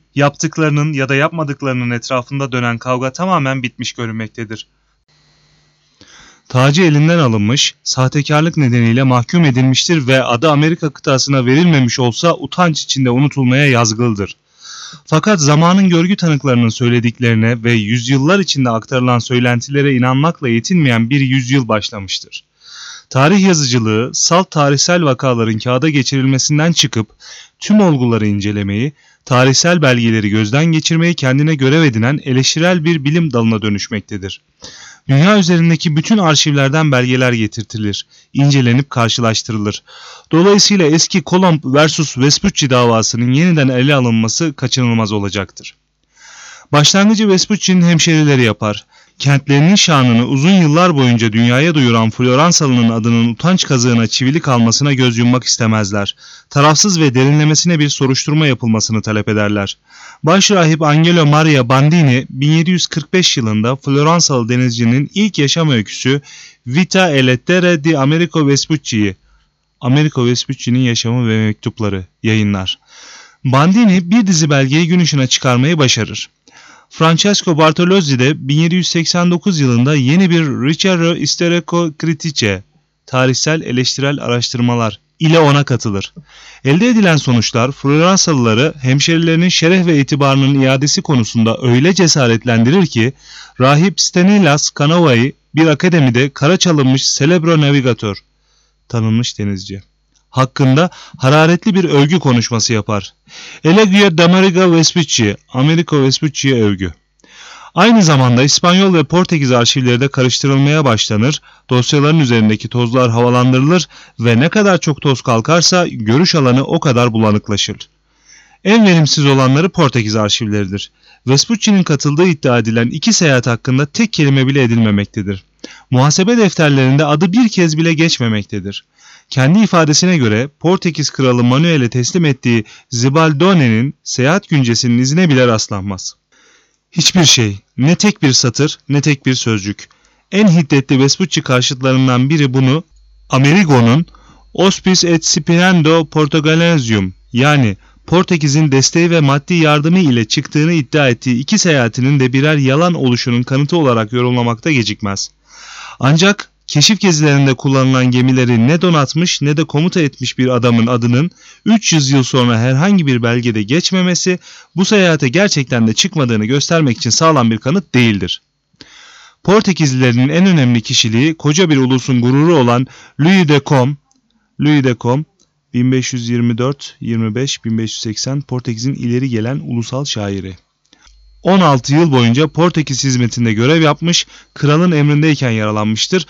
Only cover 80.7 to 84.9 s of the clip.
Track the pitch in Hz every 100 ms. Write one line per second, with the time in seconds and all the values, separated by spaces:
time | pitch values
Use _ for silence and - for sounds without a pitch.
80.7 | 160 190 175 165 170 147 - 170 170 -
81.7 | 170 170 151 160 156 165 143 107 95 -
82.7 | _ _ _ - 127 131 123 156 160 139
83.7 | 123 127 - 139 147 117 120 120 123 120
84.7 | 120 113